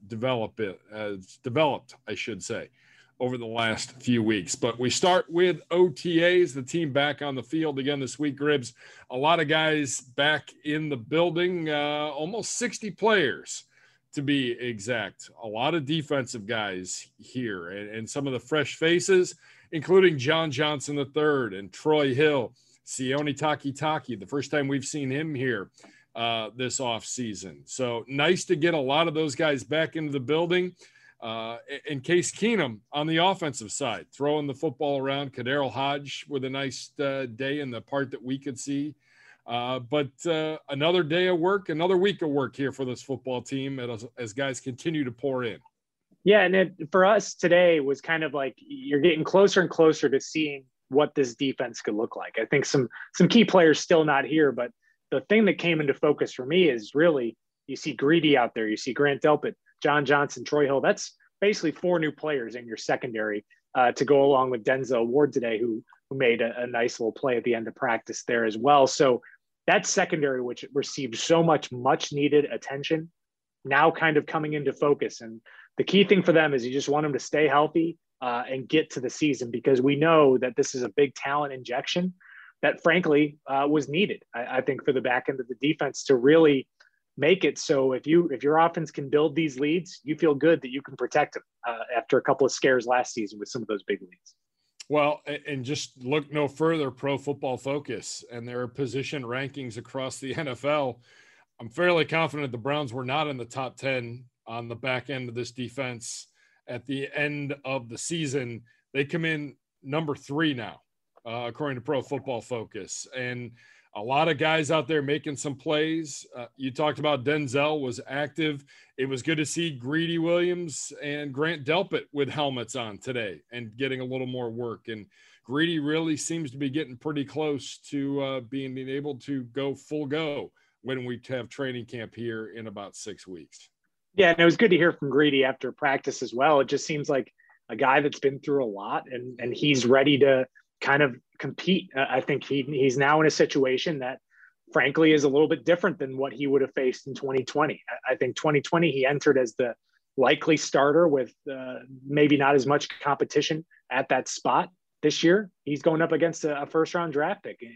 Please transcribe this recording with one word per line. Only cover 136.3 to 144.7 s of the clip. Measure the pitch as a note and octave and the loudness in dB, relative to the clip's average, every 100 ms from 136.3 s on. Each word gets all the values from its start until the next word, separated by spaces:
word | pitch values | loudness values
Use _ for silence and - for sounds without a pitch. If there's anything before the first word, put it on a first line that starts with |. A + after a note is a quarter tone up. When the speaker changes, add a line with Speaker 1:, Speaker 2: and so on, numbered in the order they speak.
Speaker 2:
well. | A2+ C#3+ D3 | 0 4 4
It | B2+ | 4
just | C#3 - | 0 -4
seems | D3+ C#3 | -6 -2
like | C#3 A2 _ _ _ - | -2 -2 _ _ _ -10
a | A2+ | 0
guy | C3 C#3 | 4 4
that's | D3 - | 2 0
been | C#3 C3+ | -2 -2
through | - C#3 | -4 -2
a | B2 | -2
lot | G2 G#2 C#3 - | -6 -6 -6 -6
and, | B2 B2+ B2 | -12 -12 -10
and | B2+ | -8
he's | A#2+ D3 C#3 A#2+ | -2 2 2 6
ready | C3+ C3+ C#3 | 6 6 6
to | C#3 C3 C3 _ _ - | 6 4 2 _ _ -8
kind | - C#3 | 0 4
of | D3 B2 _ - | 2 0 _ -12
compete. | C#3+ - F3 F#3 - C3 | -10 -6 0 0 0 -4
Uh, | C#3 | -2
I | C3+ | -2
think | B2+ C#3 | -2 -4
he, | - C#3 | -2 -4
he's | C3 D3 C#3 B2 | -2 0 2 2
now | C#3 D3+ | 4 4
in | D#3 | 4
a | |
situation | - D#3+ D3 C3 B2+ - D3 | 4 2 2 2 0 -2 -4
that, | B2+ C3+ _ _ _ _ _ | -6 -10 _ _ _ _ _